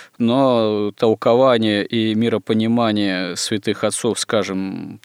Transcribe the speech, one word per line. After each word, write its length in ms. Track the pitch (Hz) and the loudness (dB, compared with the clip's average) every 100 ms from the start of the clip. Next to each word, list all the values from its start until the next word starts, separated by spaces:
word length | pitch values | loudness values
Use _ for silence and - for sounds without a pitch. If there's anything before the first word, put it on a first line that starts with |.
| - - | -16 -4
но 760 | 117 123 135 120 110 107 104 98 | 0 2 2 2 2 0 -2 0
толкование 880 | 117 107 - 120 131 120 110 104 98 | 2 2 4 4 4 4 2 0 0
и 300 | 117 110 107 | -2 0 0
миропонимание 1200 | 117 110 - 110 113 117 113 104 101 92 92 90 | 0 -2 -2 0 0 0 0 0 -2 -2 -4 -6
святых 480 | - 107 104 104 | -4 -4 -4 -2
отцов, 340 | 107 - 120 101 | -2 -2 -2 -2
скажем 800 | - 110 95 95 95 92 82 107 | -2 -2 -2 -4 -6 -8 -12 -12